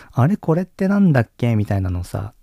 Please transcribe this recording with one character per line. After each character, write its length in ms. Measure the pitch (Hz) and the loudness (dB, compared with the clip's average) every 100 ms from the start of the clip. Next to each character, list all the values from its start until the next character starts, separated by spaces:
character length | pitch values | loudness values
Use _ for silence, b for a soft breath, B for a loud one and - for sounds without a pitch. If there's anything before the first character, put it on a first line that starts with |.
| B | B
「あ 140 | - 143 | 0 0
れ、 100 | 208 | 0
こ 180 | - | -2
れ 80 | 160 | -2
っ 20 | 185 | -4
て 200 | - 190 | -4 0
な 140 | 202 | 2
ん 120 | 190 | 4
だ 100 | 131 | 2
っ 80 | 110 - | 0 -2
け？」 200 | 120 107 | -2 0
み 100 | 101 | 0
た 100 | 98 | -2
い 40 | |
な 100 | 92 | -2
の 140 | 87 | -6
さ、 280 | 87 101 101 - | -6 -8 -10 -14